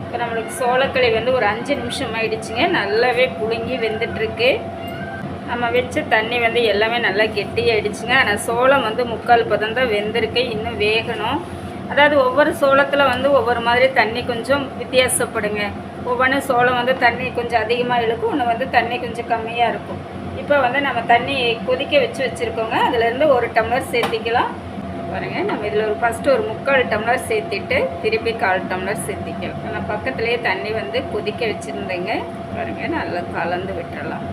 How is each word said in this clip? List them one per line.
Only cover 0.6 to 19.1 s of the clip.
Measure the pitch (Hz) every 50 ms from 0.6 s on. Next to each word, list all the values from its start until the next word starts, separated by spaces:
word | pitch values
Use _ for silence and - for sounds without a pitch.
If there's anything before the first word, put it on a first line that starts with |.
சோளக்களி | 262 240 240 254 269 - - 269 254 240 220
வந்து | 220 226 247 262
ஒரு | 254 214 202
அஞ்சு | 214 226 240 262 285 269
நிமிஷம் | 240 240 240 - 269 247 220 226
ஆயிடுச்சுங்க. | 226 220 220 220 - - 220 233 285 349 359
நல்லாவே | 254 208 202 202 220 240 247 240 240 254 254 - -
புழுங்கி | 220 220 226 233 226 233 254 254 226
வெந்துட்டுருக்கு. | 220 214 214 233 226 196 196 220 214 - - 226 254 - - - - - - - - - - - - - - - - - - - -
நம்ம | 240 240 240 233 233
வச்ச | 247 247 247 - 302 294 - 247
தண்ணி | 220 226 226 240 240 233
வந்து | 226 226 240 240 220
எல்லாமே | 196 202 214 226 240 240 196
நல்லா | 185 190 202 220 214 214
கெட்டியாயிடுச்சுங்க. | 208 196 196 - 220 233 233 226 208 196 208 202 - 220 233 247 269 254
ஆனா | 220 202 202 -
சோளம் | - 226 233 254 262 277 277 240
வந்து | 214 220 247 247 240 226
முக்கால் | 202 - - 208 233 220 - 214
பதம் | 202 208 220 220 247
தான் | 262 247 208
வெந்திருக்கு, | 208 208 214 214 233 220 214 220 240 254 247 220
இன்னும் | 214 226 233 233 202 208
வேகணும். | 208 214 226 220 233 233 214 214 226 262 330 349 - - - - - - - - -
அதாவது | 254 254 285 294 294 285 262
ஒவ்வொரு | 254 254 277 294 302 330 - 294
சோளத்துல | 269 269 269 285 269 285 277 285 262 247
வந்து | 247 262 277 285
ஒவ்வொரு | 262 226 233 240 233 233 233
மாதிரி | 240 247 262 262 262 254
தண்ணி | 220 214 226 240 240 254 240
கொஞ்சம் | 226 226 - 269 285 269 262 - -
வித்தியாசப்படுங்க. | 240 - 254 254 254 240 - - 247 - - 226 208 208 208 208 208 202 196 - - - - - - 247
ஒவ்வொன்றும் | 247 240 254 254 269 277 269 -
சோளம் | 254 240 247 247 254 247
வந்து | 240 247 254 262 262
தண்ணி | 233 233 240 254 247 - 240
கொஞ்சம் | 233 233 233 226 214
அதிகமா | 220 240 240 240 247 247 240 233
இழுக்கும், | 226 233 - - 466 403
ஒண்ணு | 294 247 240 233
வந்து | 226 262 262 -
தண்ணி | 247 226 220 247 240 254
கொஞ்சம் | 233